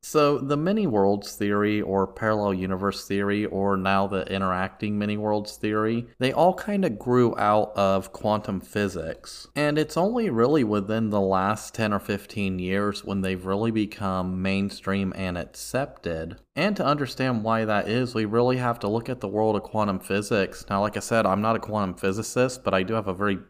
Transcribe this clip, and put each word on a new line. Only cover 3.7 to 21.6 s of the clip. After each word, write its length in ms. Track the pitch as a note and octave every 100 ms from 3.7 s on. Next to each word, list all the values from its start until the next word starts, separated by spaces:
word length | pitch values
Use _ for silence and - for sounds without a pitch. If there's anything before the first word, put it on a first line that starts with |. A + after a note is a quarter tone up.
| G2
now 280 | F#2+ G2 G2
the 240 | G2 -
interacting 680 | F#2+ F#2+ F#2 F#2+ - G#2+ G#2
many 180 | G#2 G#2
worlds 400 | G#2+ G#2 G#2 -
theory, 520 | G#2+ G#2+ A2 A#2 B2 _
they 120 | B2+
all 220 | - E3+
kinda 380 | F#3 - G3+ F#3
grew 440 | G#2 - B2 A#2+ -
out 340 | G#2 G#2+ -
of 380 | - G2 G2 F#2+
quantum 480 | - G#2+ G#2+ G#2 F#2+
physics. 880 | - G#2 G2+ F2+ D#2+ - - - - -
And 220 | D3 D3
it's 180 | D3+ -
only 320 | F#3 B3 A3
really 340 | A#2 A#2+ D#3
within 460 | A2+ G#2 G2 A2 A2+
the 140 | G#2
last 520 | F#2+ F#2+ F#2+ A2 -
ten 160 | - G#2+
or 40 | G#2
fifteen 600 | - G2+ - - G2 F#2
years 440 | F2+ G2 G#2 G2
when 200 | - G2
they've 240 | F#2+ F#2 F#2
really 240 | G2 A2+
become 720 | A2+ G#2 - G2+ F#2 F#2 F#2
mainstream 720 | F#2+ G2 G2 - - G2 G2 -
and 220 | F#2+ F2
accepted. 1000 | D#2+ - - B2 C#3 - - D#2+ E2 - _
And 220 | - F#3 G3+
to 80 |
understand 580 | C3+ D3 C3+ - C3 A#2+
why 220 | G#2+ A2+
that 240 | A2 G#2 F#2+
is, 260 | A#2 B2+
we 120 | B2 G#2+
really 320 | A2+ A#2+ B2+
have 200 | B2 A#2
to 80 | G#2
look 200 | A2 A#2
at 120 | B2
the 80 | G2+
world 280 | G2+ A2 G#2+
of 60 |
quantum 380 | - A2 G#2 F#2+
physics. 680 | - G2 G#2 A2 F#2 - -
Now, 140 | G2
like 160 | G#2 G2+
I 20 |
said, 240 | - A2+
I'm 160 | G#2+ F#2+
not 160 | A2
a 40 | A2